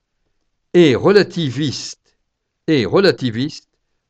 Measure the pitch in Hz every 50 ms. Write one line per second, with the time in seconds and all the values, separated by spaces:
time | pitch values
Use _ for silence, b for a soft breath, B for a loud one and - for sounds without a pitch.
0 | _ _ _ _ _ _ _ _ _ _ _ _ _ _ - 180 170 143 117 95
1 | - 175 208 202 - - - 175 160 131 110 135 156 131 - - - - - -
2 | _ _ _ _ _ _ _ _ _ _ _ _ _ - 160 135 104 87 143 185
3 | 196 175 135 - 131 123 104 113 135 156 - - - _ _ _ _ _ _ _
4 | _